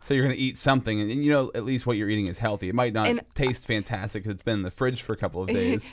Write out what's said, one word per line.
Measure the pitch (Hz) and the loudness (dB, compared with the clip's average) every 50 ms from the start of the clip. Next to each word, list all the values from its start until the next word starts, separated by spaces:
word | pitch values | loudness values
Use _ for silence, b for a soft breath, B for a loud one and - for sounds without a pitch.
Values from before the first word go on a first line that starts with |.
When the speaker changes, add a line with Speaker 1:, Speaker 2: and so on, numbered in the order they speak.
| - | -2
Speaker 1:
So | - 139 | 2 2
you're | 135 127 | 4 4
gonna | 135 127 | 4 2
eat | - 131 131 127 - | 2 0 -2 -2 0
something, | - 143 135 131 - 113 107 107 | 2 2 4 4 2 0 0 0
and, | 107 104 | 0 -2
and | 120 139 147 | -2 0 2
you | 147 147 | 4 4
know | 139 131 - - | 4 2 0 -2
at | 117 104 | -4 -2
least | 123 135 123 - | -2 -2 -2 0
what | 123 120 104 | 0 0 0
you're | 107 101 | 2 0
eating | 107 107 101 90 | 0 0 0 -2
is | 90 - | -2 -2
healthy. | 113 110 104 98 95 92 | -2 -2 -2 -2 -2 -2
It | 107 | 0
might | 123 123 120 104 | 2 0 2 2
not | 110 107 113 | 2 2 2
Speaker 2:
And | 120 117 - _ - | 2 0 -4 _ -4
Speaker 1:
taste | - 139 131 123 - - - | -2 0 0 0 -2 -4 -2
fantastic | 117 107 98 - 117 95 95 101 - 107 92 | -2 -2 -2 -4 -6 -6 -6 -6 -6 -6 -6
'cause | 110 | -6
it's | 101 90 - | -8 -4 -2
been | 120 110 101 | -2 -2 0
in | 92 | -2
the | 92 | -4
fridge | - - 131 127 127 120 | -2 0 0 0 0 -2
for | - - 110 | -4 -6 -4
a | - | -2
couple | - 90 - 90 | -2 -4 -4 -4
of | 95 95 | -2 0
Speaker 2:
<laughs> | |
Speaker 1:
days. | 226 240 240 247 247 214 - - | 0 0 2 2 0 -2 -4 -8